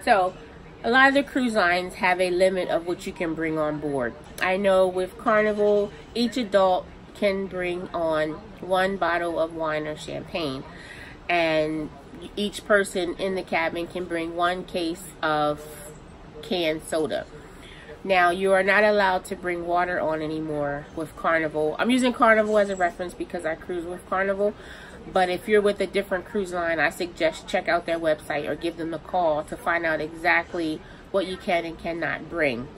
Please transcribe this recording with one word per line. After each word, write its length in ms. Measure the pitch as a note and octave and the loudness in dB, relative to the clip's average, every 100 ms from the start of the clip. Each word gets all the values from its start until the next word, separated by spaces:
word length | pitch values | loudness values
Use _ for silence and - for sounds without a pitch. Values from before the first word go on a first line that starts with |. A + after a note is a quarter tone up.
So 280 | - G#3+ F#3 - - - - - | 6 4 4 -2 -18 -20 -20 -8
a 80 | - | 2
lot 160 | B3 C4+ | 6 6
of 80 | |
the 80 | C#4 | 6
cruise 320 | C#4 C#4+ B3+ | 2 0 0
lines 420 | A3 F3+ F3 F3+ F#3 | 4 4 4 0 -2
have 240 | F#3+ F3+ | 0 2
a 100 | F#3 | 2
limit 380 | F3+ F#3+ F#3+ F3+ | 4 4 4 0
of 160 | D#3+ | 0
what 220 | E3+ F3 - | 0 -6 -6
you 60 | |
can 220 | F#3 E3+ | -6 -4
bring 240 | D#3+ D#3+ D#3 | -2 -2 0
on 200 | D3+ D3+ | -2 -2
board. 360 | D3 C#3 A#2+ - - - | -2 -2 -2 -6 -16 -4
I 140 | F3+ F#3+ | 0 2
know 320 | G3 F#3+ F#3 | 4 6 4
with 280 | F3+ F#3 - | 2 -4 -4
Carnival, 760 | - G#3+ G#3+ G#3 G#3 G#3 G#3 - - | 2 4 4 2 4 4 2 -6 -10
each 240 | - A#3+ C4 | -2 -2 0
adult 500 | A3 G3 F#3+ F#3 - - - | 2 4 4 2 -2 -16 -20
can 320 | - G#3 G3 F#3+ | -2 0 0 -4
bring 420 | F#3 F3+ F3 F#3 | -4 -4 -4 -6
on 460 | E3+ E3 D#3 D#3 D#3 - - | -2 0 0 0 -4 -12 -14
one 360 | F3 F#3 F#3+ F#3+ | -2 2 2 0
bottle 420 | F3 F3 E3+ D#3+ | 0 0 0 0
of 160 | E3 | -2
wine 320 | E3 D#3+ D#3 D3+ | -2 -2 -2 -4
or 100 | D3+ | -8
champagne, 680 | - C#3+ C#3+ F#3 D#3 C3+ D3+ - - - - - - | -8 -10 -8 -6 -4 -6 -10 -16 -16 -16 -16 -18 -2
and 600 | F3 E3 D#3 D#3 D#3 D3+ - - - F3 - | 2 4 2 2 -2 -6 -10 -18 -16 -12 -4
each 280 | G#3 - - | -4 -4 2
person 480 | G#3 G3 G3+ F3 - | 2 4 -2 -4 -4
in 160 | G3 | -4
the 80 | F#3 | -4
cabin 420 | - F3+ E3 E3 | -2 -2 0 -2
can 200 | E3+ F#3 | -6 -6
bring 320 | F3 E3 E3 E3+ | -4 -4 -4 0
one 260 | F3 F#3 | 0 0
case 400 | F3+ F#3 E3+ F3 - - | -4 -4 -4 -6 -10 -4
of 400 | D#3+ D3+ D3+ D3 D3+ D3+ - - - - - D3+ | 0 2 2 -2 -8 -16 -16 -18 -18 -20 -18 -16
canned 400 | D3+ F3+ E3 D#3 | -6 -2 0 -2
soda. 420 | - E3 D3+ B1+ - - - - - - - - | -2 -2 -2 -4 -6 -14 -18 -20 -20 -18 -18 -12
Now, 260 | F#3+ F#3 F3 | 0 4 6
you 220 | F3+ F#3+ | 4 4
are 100 | F#3+ | 4
not 220 | F#3+ G3 | 6 6
allowed 400 | G#3+ G#3 G3 F#3 | 6 6 4 2
to 100 | - | -2
bring 320 | F#3 F3+ F3 E3+ | -6 -4 -4 0
water 320 | F3 F3+ F3+ | 2 2 0
on 240 | C#3+ D#3 | 0 0
anymore 640 | D#3 D#3 D#3 D3 C#3+ C#3+ D3 | -2 -4 -4 -2 -2 -4 -8
with 220 | - D3 - | -8 -10 -4
Carnival. 580 | F3+ E3 D#3+ D3+ D#3 - | 2 2 2 0 0 0
I'm 100 | G#3 | 2
using 220 | B3+ B3+ | 4 4
Carnival 460 | A#3 A#3 A3 G#3+ G#3+ | 4 6 6 6 4
as 120 | G3+ | 2
a 60 | F#3+ | 2
reference 360 | F3 E3+ F3+ | 0 -2 -8
because 320 | - E3+ F3+ | -6 -8 -4
I 120 | D#3 D#3+ | -4 -6
cruise 280 | - F3+ | -6 -6
with 240 | E3 F3+ - | -6 -10 -4
Carnival, 460 | F#3+ G3 G3 G#3 G#3+ - - - - - | -2 0 2 0 -2 -14 -18 -18 -16 -2
but 180 | F#3+ F3+ | 2 2
if 180 | F3+ - | 0 4
you're 120 | G#3 | 4
with 200 | G3+ G3+ | 6 2
a 60 | F#3+ | 0
different 380 | G3 G3 F#3 | -2 -2 -4
cruise 280 | F3 G#3+ F#3 | -2 -4 -2
line, 260 | F3 E3+ E3 | -2 -2 2
I 120 | D3+ | 2
suggest 580 | - F3+ E3 D#3+ D#3+ - | 0 -6 0 0 0 -4
check 180 | G3 E3+ | -2 2
out 200 | E3+ - | 0 0
their 120 | E3 | -2
website 500 | E3 D#3 - D3+ D3 | 0 0 -2 -4 -4
or 60 | |
give 220 | D3+ E3+ E3 | -4 -4 -6
them 180 | D#3+ | -6
a 60 | D#3+ | -8
call 420 | - F#3 E3+ D3+ | -4 0 2 0
to 140 | D#3 E3+ | -2 -6
find 280 | - E3+ | -2 0
out 160 | E3 D#3 | 0 -2
exactly 800 | D#3 E3 E3+ E3 E3+ F3 D#3+ D#3+ - - - | -2 -2 2 2 2 -4 -4 -4 -10 -20 -4
what 160 | G3 F#3 | -2 -2
you 100 | F#3 | -6
can 280 | - E3+ | -2 -2
and 120 | E3+ E3 | -2 -8
cannot 540 | F3+ E3+ D3+ - D#3+ | -8 -4 -4 -6 -8
bring. 380 | E3 D3+ A#2 C3+ | -2 0 -2 -8